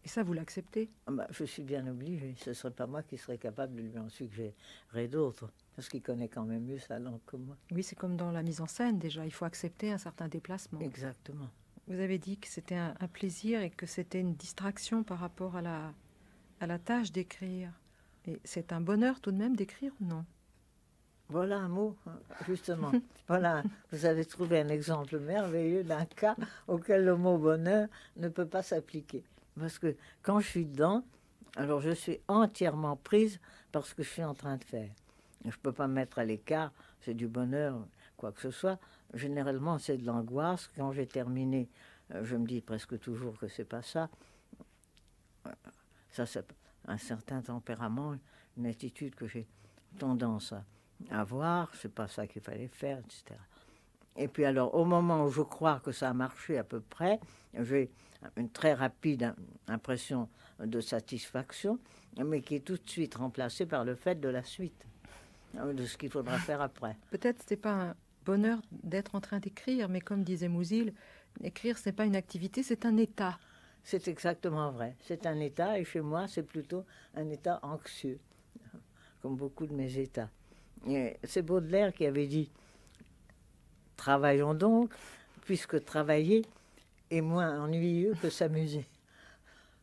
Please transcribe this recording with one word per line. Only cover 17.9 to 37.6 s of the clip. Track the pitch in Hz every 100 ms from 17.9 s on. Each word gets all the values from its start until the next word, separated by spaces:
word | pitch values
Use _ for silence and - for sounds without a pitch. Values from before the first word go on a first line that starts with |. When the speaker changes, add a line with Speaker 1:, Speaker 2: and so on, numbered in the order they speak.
| _ _ _ -
Speaker 1:
Et | 160
c'est | - 175 170
un | 165
bonheur | 170 208 247 262
tout | -
de | 190
même | 226 233
d'écrire | 196 - 277 277
ou |
non ? | 185 165 170 - _ _ _ _ _ _ _ _ -
Speaker 2:
Voilà | 156 190 202
un | 185
mot, | 180 214 196 170
hein, | 165 - - 170
justement. | 185 - 165 151 247
Speaker 1:
<laughs> | - - -
Speaker 2:
Voilà, | 180 170 156 196 - -
vous | 156 165
avez | 160
trouvé | 160 - 175 165
un | 147
exemple | 151 151 156 139 156
merveilleux | 143 202 190 165 165 185
d'un | 170 156 165
cas | - 214 220 220 - -
auquel | 170 170 196
le | 185
mot | 175 180 175
bonheur | 156 160 170 214 208 - - -
ne | 170
peut | 165 165
pas | 185
s'appliquer. | 185 170 - 156 143 131 - - - -
Parce | 160 -
que | 165 135 - -
quand | - 208
je | 202
suis | 175
dedans, | 156 139 160 214 247 - - _ - -
alors | 143 147
je | 156
suis | 165 - - -
entièrement | 208 214 - 175 151 151 143
prise | - 214 220 190 - - -
par | 151
ce | -
que | -
je | 147
suis | -
en | 160
train | 147 143 135
de |
faire. | - 117 104 104 - _ _ -
Je | 117 -
peux | 139
pas | 123 139
me |
mettre | 131 127 -
à |
l'écart, | 113 107 - 156 156 - - -
c'est | -
du | 117 117
bonheur, | 120 127 139